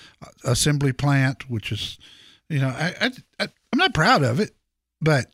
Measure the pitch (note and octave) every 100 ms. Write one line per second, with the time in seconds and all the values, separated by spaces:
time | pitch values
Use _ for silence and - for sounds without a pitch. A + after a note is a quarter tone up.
0 | - - - - - - D3+ D3 C#3 B2+
1 | C#3 C#3 C3 C3+ C3+ A#2 - G#2+ - -
2 | - - - _ - D3 C3 A#2+ E3+ -
3 | A#3+ B3+ - - G3+ _ - C4 F#4+ -
4 | G3 B3+ C3 C3 A3 _ _ _ _ -
5 | D#3 C#3+ -